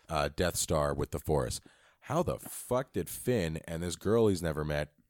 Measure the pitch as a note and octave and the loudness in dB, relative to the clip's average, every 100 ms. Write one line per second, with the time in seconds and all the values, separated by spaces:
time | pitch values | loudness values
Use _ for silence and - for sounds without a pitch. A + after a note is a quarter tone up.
0 | - D#2+ D2 D2 F2 - - D#2 D2 C#2+ | -4 -2 -2 0 0 0 0 2 2 0
1 | C#2+ D2 - D2 A#1+ - _ _ _ _ | -2 -4 0 2 0 -6 _ _ _ _
2 | - D#3 F#2+ A#1+ - - - B2 - G2 | -4 -2 -2 -4 -8 -12 -2 -2 0 -4
3 | D#2+ - - A#2+ E2 D#2+ - E2 F2 E2 | -4 -4 0 2 2 -2 -6 -4 -4 -2
4 | F#2+ A#2 A2 F2 E2 D2+ D2+ D2 D2+ _ | 2 6 6 4 0 -2 -2 -2 -4 _